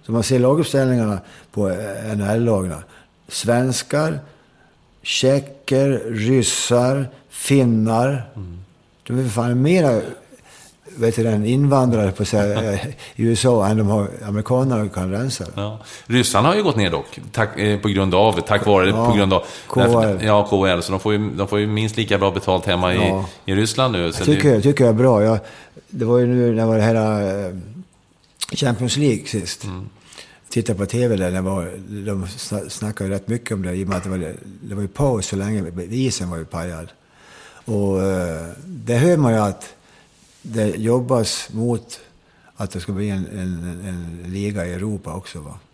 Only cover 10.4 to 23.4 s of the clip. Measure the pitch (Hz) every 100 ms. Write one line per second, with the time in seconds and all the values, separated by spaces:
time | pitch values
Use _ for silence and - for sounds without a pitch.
10.4 | - - - _ - 147 113 113 113 107
11.4 | 107 127 143 139 127 113 101 95 101 107
12.4 | 101 104 110 98 - - - - 113 113
13.4 | 127 117 98 110 104 107 101 - 104 104
14.4 | 104 127 135 117 104 92 92 98 131 -
15.4 | 85 98 104 110 - - - 120 117 98
16.4 | 139 208 196 110 95 80 - - - 113
17.4 | 110 - 104 104 107 95 98 87 110 87
18.4 | - 104 104 98 92 107 120 107 98 92
19.4 | - - - 127 120 117 110 95 107 104
20.4 | 101 101 95 87 85 95 107 104 107 76
21.4 | 98 104 107 107 110 110 107 101 98 92
22.4 | 95 92 98 90 90 90 90 95 92 -